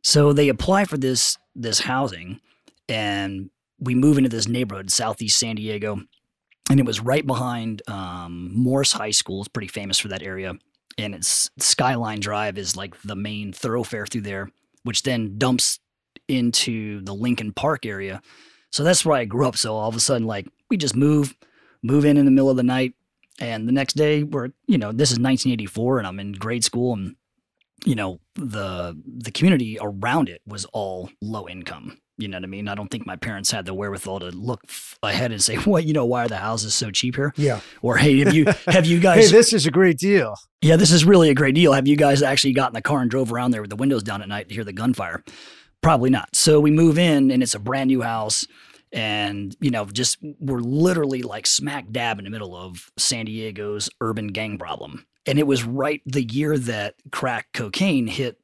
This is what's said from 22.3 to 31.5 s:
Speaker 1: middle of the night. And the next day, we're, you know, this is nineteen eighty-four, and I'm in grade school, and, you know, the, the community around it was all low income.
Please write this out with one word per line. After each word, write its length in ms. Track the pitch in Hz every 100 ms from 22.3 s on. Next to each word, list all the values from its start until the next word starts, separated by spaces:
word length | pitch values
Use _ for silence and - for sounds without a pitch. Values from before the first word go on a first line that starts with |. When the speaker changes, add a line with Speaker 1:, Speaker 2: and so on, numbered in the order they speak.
Speaker 1:
middle 200 | 135 135
of 60 | 127
the 60 |
night. 320 | 123 127 127 _ _ _ _ -
And 260 | 120 110 113
the 40 |
next 220 | 135 135
day, 280 | 147 151 151
we're, 280 | 147 147 127 _ -
you 120 | 170
know, 140 | 104
this 180 | 113 143
is 80 | 120
nineteen 340 | 131 131 135
eighty-four, 460 | 117 101 110 120 131
and 80 | 98
I'm 140 | 98
in 120 | 101
grade 300 | 98 107 120
school, 280 | - 120 123
and, 220 | 110 95 - _ _ _ _ _ _
you 100 | - 117
know, 240 | 98 87 _ -
the, 600 | 135 104 98 92 87 78
the 280 | - 123 113
community 460 | - 175 160 113 107
around 480 | 104 98 120 151 135
it 120 | 82 -
was 180 | 101 95
all 440 | 110 98 92 92 _
low 280 | 104 110
income. 500 | 87